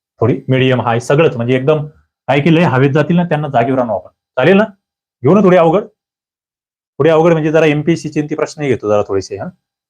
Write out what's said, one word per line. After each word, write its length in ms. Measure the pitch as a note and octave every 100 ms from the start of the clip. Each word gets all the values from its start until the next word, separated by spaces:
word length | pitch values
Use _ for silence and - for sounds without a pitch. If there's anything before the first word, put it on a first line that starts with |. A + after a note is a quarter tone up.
| _ -
थोडी 200 | A2+ - -
मीडियम 320 | C3 C3 B2
हाय 200 | A#2 A2+
सगळंच, 360 | - C#3+ - A2+
म्हणजे 180 | A#2+
एकदम 320 | C3 C3+ D#3 D3 _ _ _ -
काय 140 | C#3+
की 140 | E3
लय 80 | D#3+
हवेत 280 | D#3+ B2+ C#3
जातील 260 | D3+ D3 F3
ना, 80 |
त्यांना 240 | E3+ D3+ D3+
जागेवर 300 | B2 B2+ C3
आणू 160 | A#2+
आपण. 160 | F#2+ -
चालेल 460 | _ _ - C#3 G3
ना? 80 | A3 - _ _ _ _
घेऊ 120 | B2+
ना 60 | G3+
थोडी 160 | G3+ F3+
अवघड? 280 | E3 F#3 A3+ _ _ _ _ _ _ _ _ _ _ -
थोडी 120 | D3+
अवघड 220 | D#3 E3+
म्हणजे 200 | D#3+ D#3
जरा 120 | D#3
एमपीएससी 440 | D#3 D3 D3+ E3 D3+
ची 140 | D#3
ती 120 | D3+
प्रश्न 280 | D#3 D3 -
घेतो 260 | C#3+ G#2+ G#2
जरा 140 | G#2
थोडेसे, 340 | G2+ G2 - G2+
हा, 100 | E3 - _ _